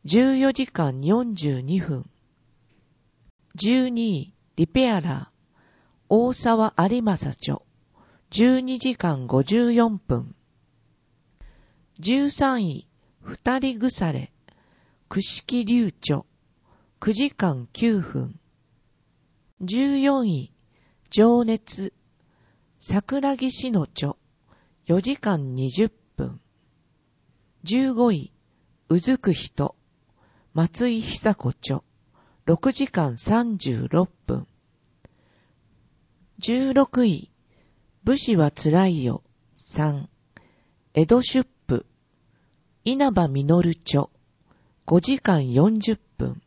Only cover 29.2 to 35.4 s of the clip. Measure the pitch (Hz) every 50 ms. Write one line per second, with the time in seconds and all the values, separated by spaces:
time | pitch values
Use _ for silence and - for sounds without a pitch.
29.2 | - 202 160 - - - _ - 143 - - _ _ _ _ _ _ _ _ _
30.2 | _ _ _ _ _ _ _ 156 165 170 - - 240 247 233 226 214 139 - -
31.2 | - 220 196 - - 120 - _ - - 135 135 _ _ _ _ _ _ _ _
32.2 | _ _ _ _ _ - 165 - - 269 - - 277 - - - 156 139 117 117
33.2 | - - 214 233 240 233 214 185 - 135 120 113 123 123 - 165 185 - _ _
34.2 | _ - - - - _ _ _ _ _ _ _ _ _ _ _ _ - _ _
35.2 | _ _ _ _